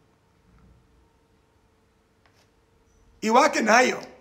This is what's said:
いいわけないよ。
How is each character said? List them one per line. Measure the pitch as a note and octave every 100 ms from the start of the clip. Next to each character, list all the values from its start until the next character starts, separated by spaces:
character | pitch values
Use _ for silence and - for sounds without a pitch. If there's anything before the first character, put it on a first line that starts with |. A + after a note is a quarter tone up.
| _ _ _ _ _ _ _ _ _ _ _ _ _ _ _ _ _ _ _ _ _ _ _ _ _ _ _ _ _ _ _ _
い | G#3+
い |
わ | A#3 D4+
け | D#4
な | A3 A3+
い | B3+
よ。 | - - -